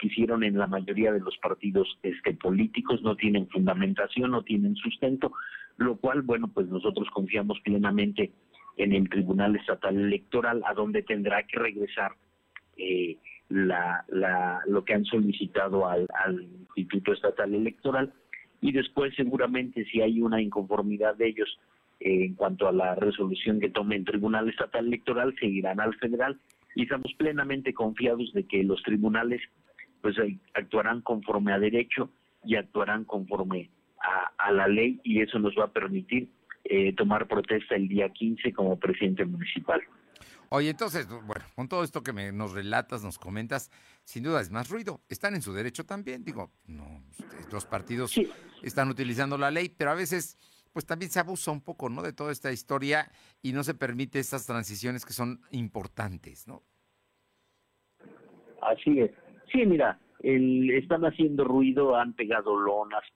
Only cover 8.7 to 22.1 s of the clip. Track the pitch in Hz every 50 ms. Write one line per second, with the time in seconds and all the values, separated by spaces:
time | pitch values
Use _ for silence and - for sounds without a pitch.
8.7 | - - 202 202 - 95 95 90 92 98 90 90 95 98 101 104 104 101 - -
9.7 | 92 - - 98 98 101 101 101 98 95 - _ - 120 117 117 120 117 - 104
10.7 | 101 104 107 107 104 107 101 - 110 104 98 104 101 104 104 - - 117 117 113
11.7 | 101 104 104 - - 110 98 98 - - _ _ _ _ _ _ _ - - _
12.7 | _ - 92 92 92 90 87 85 80 - - - - - _ - 92 98 95 92
13.7 | 87 87 87 87 87 87 - - 95 95 95 92 90 90 90 87 90 90 - 98
14.7 | 98 98 95 - 107 104 104 - - 110 104 101 98 - 101 92 - 104 98 95
15.7 | 98 98 92 90 87 87 92 - - - 95 95 92 90 90 - - - - -
16.7 | - 95 90 - 104 98 95 104 101 - - 101 - - 104 98 104 104 110 113
17.7 | - - - 139 131 131 135 135 - _ _ _ - - - _ _ _ - 143
18.7 | 135 135 123 - - 143 139 135 135 - 131 123 135 127 127 123 127 127 127 123
19.7 | - 117 104 - - 113 110 110 113 113 117 113 113 110 110 101 101 104 98 95
20.7 | 104 104 101 104 104 101 107 107 104 107 117 113 110 110 107 - - - _ _
21.7 | _ _ _ _ _ - - 95